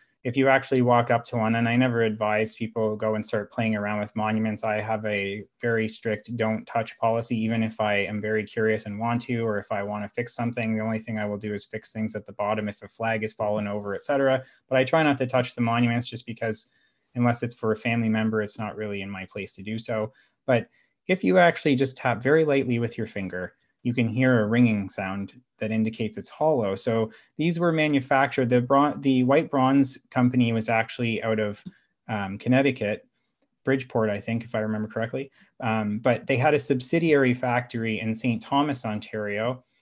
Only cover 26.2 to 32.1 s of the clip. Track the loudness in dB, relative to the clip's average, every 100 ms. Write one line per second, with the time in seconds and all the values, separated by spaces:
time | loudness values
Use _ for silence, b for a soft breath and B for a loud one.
26.2 | -12 -2 2 2 0 -2 -2 0 -2 B
27.2 | B -4 -2 0 2 2 2 2 2 2
28.2 | 2 2 2 4 4 4 4 2 2 4
29.2 | 4 4 2 2 4 4 2 -2 _ 2
30.2 | 2 4 2 2 0 0 0 -2 -2 -2
31.2 | 0 0 -2 -4 -12 B B _ -8